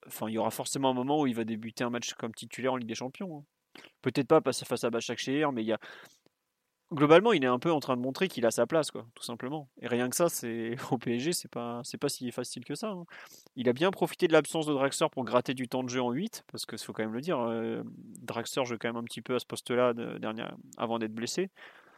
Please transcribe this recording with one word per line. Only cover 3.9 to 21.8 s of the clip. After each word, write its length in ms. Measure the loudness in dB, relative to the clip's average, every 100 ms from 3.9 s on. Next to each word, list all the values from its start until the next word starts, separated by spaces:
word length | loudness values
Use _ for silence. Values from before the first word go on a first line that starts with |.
| _
Peut-être 260 | -2 0 6
pas 120 | 6
face, 240 | 6 0
face 200 | -2 0
à 60 | 0
Başakşehir, 640 | 0 -2 -6 -2 0 0
mais 100 | 0
il 60 | 0
y 40 |
a, 60 | 0 -2 -18 -20 _ _ _ _ _ _ _ -6
globalement, 400 | 2 8 10 8
il 120 | 4
est 40 | 4
un 100 | 2
peu 120 | 2
en 80 | 0
train 180 | 2 0
de 60 |
montrer 260 | 0 -2 -2
qu'il 180 | 2 2
a 40 |
sa 160 | 4 2
place, 240 | 2 0
quoi, 160 | -4 -14
tout 80 | -14
simplement. 460 | -10 -8 -6 -8 -10 -12
Et 60 | -2
rien 220 | 0 0
que 80 | 2
ça, 120 | 2
c'est, 480 | 2 -4 -4 -4 -4
<laughs> 140 | -2
au 80 | -2
P 180 | 0 0
S 60 |
G, 100 | 0
c'est 180 | -2 -4
pas, 300 | -8 -6 -8
c'est 140 | -8 -4
pas 100 | -4
si 220 | -2 -6
facile 320 | -6 -8 -8
que 100 | -8
ça, 160 | -6 -6
hein. 140 | -8 -10 -18 -20 -20 -18
Il 140 | -2 0
a 40 |
bien 180 | 4 2
profité 380 | 2 -2 2 6
de 40 |
l'absence 340 | 6 6 0 0
de 60 |
Draxler 360 | 2 2 2 0
pour 120 | 0
gratter 280 | 2 2 2
du 140 | -4 -2
temps 140 | -4
de 60 | -2
jeu 120 | 0
en 120 | 0
huit, 320 | 0 -4 -8 -14
parce 140 | -12
que 120 | -10 -10
faut 160 | -10
quand 100 | -4
même 100 | -2
le 80 | -2
dire, 200 | -2 0
euh, 420 | 0 0 -2 -4 -6 -12 -16 -14
Draxler 420 | -6 -6 -4 -2
joue 120 | -2 -2
quand 100 | -2
même 80 | -4
un 80 |
petit 180 | -8 -10
peu 120 | -4
à 60 | -4
ce 60 | -2
poste-là 480 | -10 -2 4 4
de, 240 | 2 -4 -6
dernière, 380 | -6 -4 -6 -10 -16 -6
avant 200 | -2 0
d'être 160 | -2
blessé. 360 | -2 -4 -2 -4 -6 -20 -20